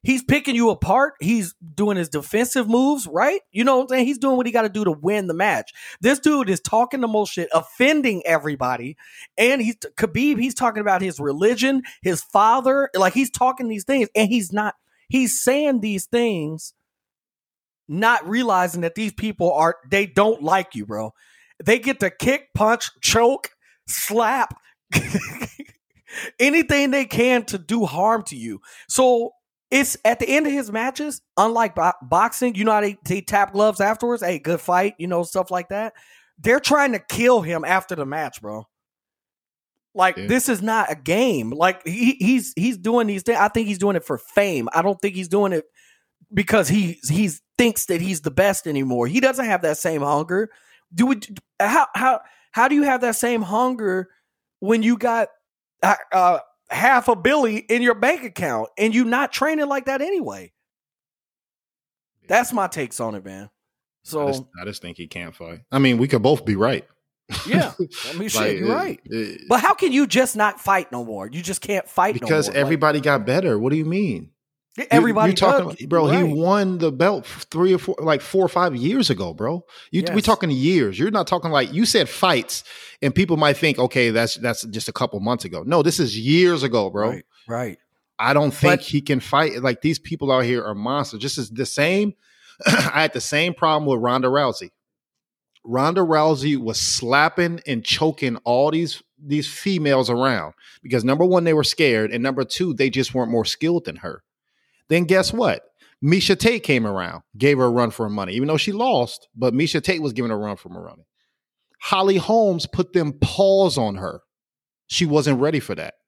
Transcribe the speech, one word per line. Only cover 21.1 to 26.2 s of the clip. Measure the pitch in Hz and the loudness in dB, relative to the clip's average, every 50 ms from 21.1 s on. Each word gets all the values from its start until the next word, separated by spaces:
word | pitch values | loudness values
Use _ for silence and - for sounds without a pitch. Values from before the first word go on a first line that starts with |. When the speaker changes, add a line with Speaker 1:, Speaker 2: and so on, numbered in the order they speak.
| _ _ _ _ _ _ _ _ _ _ | _ _ _ _ _ _ _ _ _ _
Speaker 1:
They | - 143 226 247 | 0 0 0 2
get | 208 269 262 - | 2 -4 -2 0
to | 202 180 | -2 -2
kick, | - - - 247 269 294 - _ _ | -2 -2 0 0 0 0 -4 _ _
punch, | - 208 220 240 233 - - _ _ | 0 2 2 2 0 -2 -12 _ _
choke, | - - - 226 233 233 269 - - - _ _ _ _ _ _ _ | -2 2 4 4 4 4 2 0 -6 -14 _ _ _ _ _ _ _
slap, | - - - - - 208 226 233 214 262 262 220 - - - _ _ _ _ _ _ | -10 -8 -8 -6 -2 0 0 0 2 0 0 -2 -4 -6 -20 _ _ _ _ _ _
<laughs> | - - - - - 202 - - - - - - - - 277 - _ _ _ _ _ _ _ - - - | -2 -2 -2 -2 -4 -6 -6 -6 -12 -14 -14 -14 -14 -20 -20 -20 _ _ _ _ _ _ _ -16 -14 -14